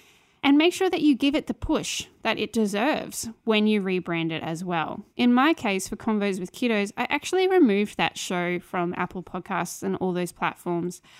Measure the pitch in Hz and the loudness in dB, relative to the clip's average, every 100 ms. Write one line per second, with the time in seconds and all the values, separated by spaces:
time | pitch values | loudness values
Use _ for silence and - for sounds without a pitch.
0 | _ _ _ _ 277 294 339 - 370 370 | _ _ _ _ 4 6 6 4 0 2
1 | 302 247 277 294 - 220 - 294 151 - | 2 4 2 0 -2 -4 -2 -2 -2 -6
2 | - _ 226 214 208 233 208 196 262 - | -8 _ -4 -2 -2 0 0 0 0 0
3 | - - 226 - - 214 214 214 190 185 | -4 -10 -10 -8 0 2 4 2 0 -2
4 | 170 170 165 160 160 160 180 170 156 - | -2 -2 -2 -4 -6 -6 -4 -4 -4 -8
5 | - - 240 247 285 330 220 190 - 196 | -10 0 4 4 4 2 0 -2 -4 -6
6 | - 214 202 190 185 - 247 214 202 - | -2 0 0 -4 -6 -4 -2 0 -2 -4
7 | 247 294 - 370 370 370 262 202 208 - | -4 -4 -2 0 4 6 6 4 0 -2
8 | 165 - - 185 175 175 - 185 175 - | -2 -2 -6 -4 -2 -4 -6 -4 -4 -4
9 | 180 196 - 185 - 185 170 - 196 190 | -6 -8 -10 -10 -6 -4 -6 -6 -6 -2
10 | 185 180 175 - 170 - 175 175 175 - | -2 -2 -4 -4 -6 -4 -4 -2 -4 -8
11 | _ - | _ -20